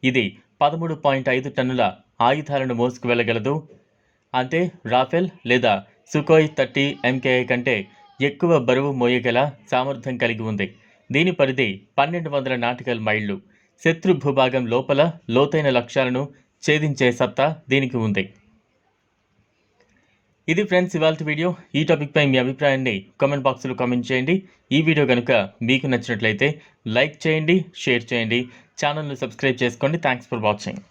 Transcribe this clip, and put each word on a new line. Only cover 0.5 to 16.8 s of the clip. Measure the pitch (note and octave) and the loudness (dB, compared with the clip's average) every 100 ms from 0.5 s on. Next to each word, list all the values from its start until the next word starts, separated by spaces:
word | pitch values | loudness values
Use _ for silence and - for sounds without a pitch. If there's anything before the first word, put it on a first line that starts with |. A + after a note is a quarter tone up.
| _ | _
పదమూడు | D3 D#3+ E3 | 0 0 -6
పాయింట్ | D#3 D3 C3+ C3+ B2+ | -2 -2 0 0 -2
ఐదు | C3+ - | -2 -4
టన్నుల | B2+ B2+ G#2+ F#2+ _ _ A#2 | -2 0 0 -2 _ _ 0
ఆయుధాలను | D3 D3+ C#3+ C3 A#2 | 0 -2 -4 -2 -2
మోసుకు | B2 B2 B2 | -2 -2 -2
వెళ్ళగలదు. | A#2+ A2+ A#2 A2+ D3+ - - _ _ _ _ _ B2+ | 0 0 0 -2 -4 -6 -20 _ _ _ _ _ -4
అంటే | B2+ D#3+ F3 - A2+ | -2 -2 -2 -6 -2
రాఫెల్ | A#2+ C3 E3 F#3 - A#2 | 0 0 0 -2 -6 0
లేదా | B2 A#2+ G2 - _ _ | 2 2 0 -2 _ _
సుఖోయ్ | D3+ D3 D#3 D#3 D3+ | -4 4 4 4 0
థర్టీ | C3 - C#3 C#3 A#2+ | -2 0 -2 0 -2
ఎంకేఐ | C3 C3 B2+ B2+ | 0 2 0 2
కంటే | B2 B2 A2+ F#2+ _ - _ C#3 | 0 0 -2 -2 _ -20 _ -4
ఎక్కువ | C#3+ F3 D#3+ B2 | 0 2 2 4
బరువు | B2+ C#3+ C3+ | 2 2 0
మోయగల | A#2+ B2 B2 A#2+ D3 - - | 0 2 0 0 0 -4 -4
సామర్థ్యం | B2 C3 C3 C3+ B2+ | -2 -2 -6 -8 -4
కలిగి | A#2 A2+ A2 | -4 -4 -6
ఉంది. | G#2 G2 - _ _ _ | -4 -6 -8 _ _ _
దీని | C3 F3 E3+ | 0 0 0
పరిధి | C#3 C3 A#2 G2 _ - | 0 0 -2 -4 _ -2
పన్నెండు | C#3+ F3 D#3+ | -2 -2 -4
వందల | C#3+ C3 B2+ | -4 -4 -4
నాటికల్ | A#2+ B2 - A#2 A2 | -4 -4 -6 -4 -2
మైళ్ళు. | G#2+ G#2 F#2+ _ _ _ _ | -2 -2 -6 _ _ _ _
శత్రు | E3 E3 F#3 E3 | -2 0 0 0
భూభాగం | C#3 C3+ D#3+ C3+ A#2+ | 2 2 2 2 0
లోపల | A#2 C3 C#3 D#3+ E3 - A#2+ | -2 0 2 2 0 -2 2
లోతైన | D3 D#3+ C#3+ B2 | 2 2 2 0
లక్ష్యాలను | A#2+ - C3 B2+ D3 - _ _ - | 0 -2 0 -2 -4 -10 _ _ 0
ఛేదించే | D3+ | 0